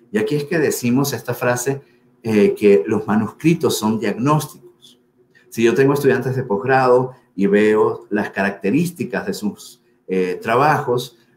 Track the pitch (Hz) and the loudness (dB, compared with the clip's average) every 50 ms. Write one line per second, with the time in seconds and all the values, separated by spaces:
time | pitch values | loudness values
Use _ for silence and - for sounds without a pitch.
0 | _ _ - 107 107 - 151 147 143 - 180 160 143 110 - - - 120 120 135 | _ _ -4 -4 -2 -2 -2 -4 -4 -4 -2 0 0 0 -2 -2 -2 0 0 0
1 | 143 135 139 - - - 117 - - 120 123 123 - 139 135 135 - _ _ _ | 0 -2 -4 -6 -8 -8 -8 -4 -2 -2 -2 -2 -4 -4 -6 -6 -10 _ _ _
2 | _ _ _ _ - 110 110 104 101 98 98 - 110 101 101 98 - 110 110 101 | _ _ _ _ -4 0 2 4 4 4 2 2 4 4 4 4 4 0 -2 -2
3 | - - 104 110 113 98 - - - 160 170 165 - 110 - - 107 107 110 107 | -2 0 0 0 0 -2 -6 0 2 2 2 2 0 -2 -2 0 -2 -2 -2 0
4 | 113 104 - 107 120 143 151 151 - - - - - - _ _ _ - _ _ | -2 -4 -4 -2 0 0 0 0 -2 -6 -12 -20 -20 -20 _ _ _ -20 _ _
5 | _ _ _ _ _ _ _ _ _ _ - 117 117 113 - 135 135 139 139 - | _ _ _ _ _ _ _ _ _ _ -2 0 2 2 4 4 4 2 2 2
6 | - 131 120 127 123 131 123 127 113 - 101 - - 131 131 131 131 123 123 127 | 2 2 2 2 -2 -4 -4 -4 -4 -2 -4 -2 0 0 2 2 4 4 4 2
7 | 131 131 - - _ _ _ 95 98 95 98 104 107 107 107 107 113 113 - - | 2 -2 -8 -16 _ _ _ -2 0 2 4 4 4 4 4 4 2 0 0 -4
8 | - - 104 104 98 - - 98 98 98 98 - - 98 117 151 175 170 - - | -6 -6 -4 -4 -4 -4 -4 -4 -4 -4 -4 -4 -2 0 0 0 0 -2 -4 -8
9 | 113 90 95 90 87 98 92 - 104 104 - - - - - _ _ _ _ _ | -8 -6 -6 -6 -6 -6 -8 -6 -6 -8 -8 -10 -16 -20 -20 _ _ _ _ _
10 | _ - 92 92 92 90 90 - - 110 113 127 143 156 147 131 - 127 120 120 | _ -4 -2 -2 -2 -2 -4 -6 -4 0 0 2 2 2 2 0 -2 -2 -4 -4
11 | - - - _ _ _ _ | -4 -8 -14 _ _ _ _